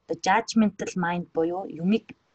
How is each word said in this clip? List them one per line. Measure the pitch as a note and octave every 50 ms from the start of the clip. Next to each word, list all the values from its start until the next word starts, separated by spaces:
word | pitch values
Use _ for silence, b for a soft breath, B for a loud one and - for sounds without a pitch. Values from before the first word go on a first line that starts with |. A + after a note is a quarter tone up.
одоо | _ - E3 E3
judgmental | - F#3 F#3+ A3 A3+ - - A3+ A3 G3+ - - - - -
mind | F#3 F3 E3+ F3 F3 E3+ - -
буюу | E3 E3 E3+ F3 F#3 G3
юмыг | - - D3 E3+ F#3 G#3+ A3+ - - - _ _ _